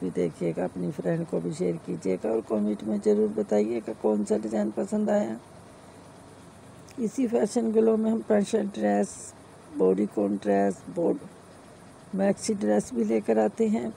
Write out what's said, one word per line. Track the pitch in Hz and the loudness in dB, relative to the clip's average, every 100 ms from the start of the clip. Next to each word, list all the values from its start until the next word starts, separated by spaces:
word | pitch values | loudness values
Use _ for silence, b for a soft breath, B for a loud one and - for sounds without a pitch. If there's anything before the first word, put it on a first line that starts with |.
भी | 180 | -4
देखिएगा, | 170 175 - 170 165 | -2 -2 -2 -4 -2
अपनी | 180 185 175 | -4 -4 -4
फ्रेंड | 156 175 165 165 | -2 -2 -2 -2
को | 180 | -4
भी | 170 | -4
शेयर | 160 180 170 - | -2 -2 -2 -6
कीजिएगा | 170 185 180 220 | -6 -2 -2 0
और | 226 - | -2 -2
कमेंट | 214 208 208 | -2 0 -2
में | 208 208 | -4 0
ज़रूर | 214 208 - | 2 2 2
बताइएगा | - 104 208 - 233 214 220 | 0 0 2 2 -2 -6 -2
कौन | 220 208 | 0 0
सा | 208 214 | 0 -2
डिज़ाइन | 214 214 208 | 0 -2 -2
पसंद | 214 202 214 214 | -2 -2 -2 2
आया। | 208 208 226 - - - - - - - - - - - - - - - - | 2 0 -4 -12 -20 -20 -20 -20 -20 -20 -20 -20 -20 -20 -20 -20 -20 -16 -6
इसी | 220 - 247 | -4 -2 0
फैशन | 233 214 247 226 | 2 0 0 2
ग्लो | 220 220 220 | 4 4 4
में | 220 | 2
हम | 226 220 | 0 2
पैंट | 214 202 | 2 4
शर्ट | 220 208 | 0 -2
ड्रेस, | 208 208 208 202 - - - - - - 294 | -2 0 2 0 -4 -16 -18 -20 -20 -10 2
बॉडी | 185 - 107 | 4 4 0
कॉन | - 101 - | 0 0 0
ड्रेस, | - - 101 185 - 175 | 2 2 2 0 -6 -2
बॉड-, | 165 92 - - - - - - - - - | 0 -2 -6 -20 -20 -20 -20 -20 -20 -20 -8
मैक्सी | 190 196 196 - | 0 0 0 -2
ड्रेस | 202 208 214 - | -2 2 2 0
भी | 240 | -2
लेकर | 214 220 208 220 | 0 0 2 2
आते | 214 208 226 | 2 2 0
हैं। | 220 233 | 0 -2